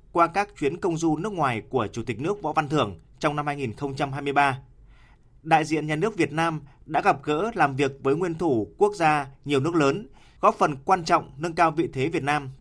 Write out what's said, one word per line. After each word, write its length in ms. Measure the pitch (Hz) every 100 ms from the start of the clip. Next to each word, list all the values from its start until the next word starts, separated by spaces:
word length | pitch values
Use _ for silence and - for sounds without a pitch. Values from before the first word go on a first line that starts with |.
| -
qua 140 | 170 165
các 220 | 190 202 -
chuyến 220 | - 175
công 160 | 196 160
du 200 | 165 151
nước 160 | 214
ngoài 300 | 185 139 113 -
của 180 | 127 101
Chủ 100 | 117
tịch 180 | 113 107
nước 220 | 156 208
Võ 100 | 151
Văn 160 | 156 147
Thưởng 300 | 151 107 90 - -
trong 180 | 156 147
năm 100 | 147
hai 100 | 143
nghìn 160 | 127
không 220 | 104 143
trăm 180 | 135 143
hai 100 | 139
mươi 100 | 143
ba. 260 | 139 139 131 - - - - - _ _ -
Đại 220 | 156 160
diện 220 | 151 156 151
Nhà 100 | 151
nước 200 | 208 208
Việt 160 | 135
Nam 280 | 151 165 156 - - -
đã 140 | 147
gặp 240 | 202 135
gỡ, 260 | 147 151 214
làm 220 | 226 143 135
việc 220 | 139 139
với 140 | 135 151
nguyên 180 | 180
thủ 340 | 165 175 120 101 -
quốc 160 | 202
gia 320 | 202 160 147 135 -
nhiều 160 | 143 143
nước 140 | 147
lớn, 320 | 170 139 175 - - - -
góp 140 | 196
phần 220 | 220 180 135
quan 200 | - 185
trọng 260 | 165 165 - 131
nâng 180 | 170
cao 160 | 165 165
vị 180 | 156 139
thế 160 | 131 143
Việt 140 | -
Nam 280 | 139 147 139 -